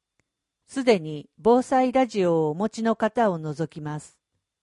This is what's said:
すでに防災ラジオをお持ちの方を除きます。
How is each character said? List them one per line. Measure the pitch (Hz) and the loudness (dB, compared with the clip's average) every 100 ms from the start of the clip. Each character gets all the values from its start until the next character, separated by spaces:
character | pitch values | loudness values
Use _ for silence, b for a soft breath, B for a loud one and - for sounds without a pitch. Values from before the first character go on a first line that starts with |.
| _ _ _ _ _ _ _ | _ _ _ _ _ _ _
す | 269 | -2
で | 254 202 | 2 2
に | 156 151 - - | 0 -12 -14 -2
防 | 175 240 | 2 2
災 | - 262 254 | 2 0 2
ラ | 254 240 | 2 0
ジ | 208 175 | 2 2
オ | 165 156 | 2 0
を | |
お | |
持 | 160 220 | -2 -4
ち | - | -2
の | 226 220 | -2 0
方 | 220 240 220 | -2 0 0
を | 170 | 0
除 | 156 147 160 | -6 -6 -6
き | 160 | -8
ま | 151 151 | -10 -10
す。 | - _ _ _ _ _ | -12 _ _ _ _ _